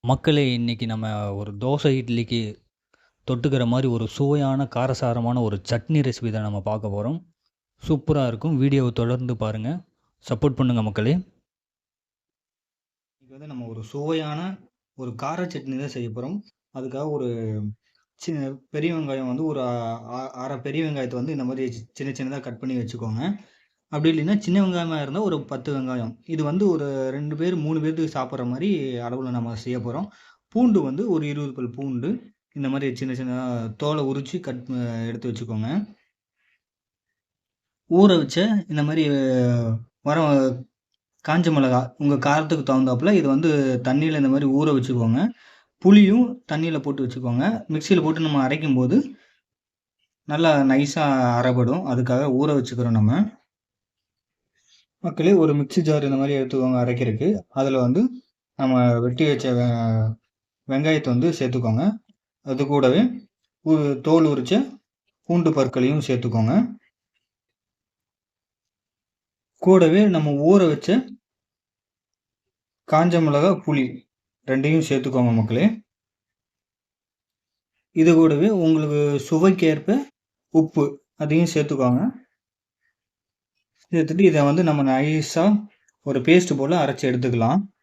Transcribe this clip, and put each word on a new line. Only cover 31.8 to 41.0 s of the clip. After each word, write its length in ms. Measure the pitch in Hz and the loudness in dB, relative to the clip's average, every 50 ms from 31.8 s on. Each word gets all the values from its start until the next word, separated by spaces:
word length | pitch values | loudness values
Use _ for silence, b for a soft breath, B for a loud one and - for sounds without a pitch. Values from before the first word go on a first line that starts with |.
| 139 139 127 120 123 165 240 247 - - _ _ _ _ _ | -8 -6 -6 -4 -4 -4 -6 -6 -8 -18 _ _ _ _ _
இந்த 120 | 147 139 135 | -8 -6 -4
மாதிரி 180 | 135 139 139 135 127 | -4 -4 -4 -4 -6
சின்ன 180 | 127 135 131 127 123 | -6 -6 -6 -6 -6
சின்னதா 260 | 131 127 123 127 127 123 123 117 113 110 107 - | -6 -6 -6 -6 -6 -6 -6 -6 -6 -8 -8 -6
தோலை 220 | 147 147 151 156 143 135 | -4 -4 -2 -2 -2 -4
உரிச்சு 280 | 143 139 135 - - 170 | -4 -6 -8 -8 -10 -10
கட் 220 | - 139 123 123 123 | -8 -8 -10 -10 -10
ப-, 80 | - 131 123 120 117 117 113 113 117 | -8 -6 -6 -6 -6 -6 -6 -6 -8
எடுத்து 200 | 110 110 - 123 | -8 -8 -8 -8
வச்சுக்கோங்க. 380 | 110 104 120 113 110 107 110 117 156 202 208 - b b b b _ _ _ _ _ _ _ _ _ _ _ _ _ _ _ _ _ _ _ _ _ _ _ _ _ _ _ _ _ _ _ _ _ _ _ _ | -8 -8 -8 -8 -6 -6 -6 -4 -4 -4 -6 -6 b b b b _ _ _ _ _ _ _ _ _ _ _ _ _ _ _ _ _ _ _ _ _ _ _ _ _ _ _ _ _ _ _ _ _ _ _ _
ஊற 260 | 165 180 202 202 180 165 | 4 6 6 8 6 4
வச்ச 160 | 143 127 - 165 190 226 220 202 170 - | 2 0 -2 -2 0 2 0 -2 -2 -2
இந்த 120 | 156 151 147 147 | -2 -2 -2 0
மாதிரி 140 | 156 160 156 147 143 139 135 131 127 127 123 123 120 120 117 113 113 113 - _ _ _ _ 143 | 0 0 0 0 0 0 0 0 0 2 2 2 0 0 0 -2 -4 -4 -6 _ _ _ _ -2
வர 80 | 151 165 160 151 143 139 135 131 123 127 127 _ _ _ _ _ _ _ | 0 0 2 2 2 2 2 0 -2 -6 -12 _ _ _ _ _ _ _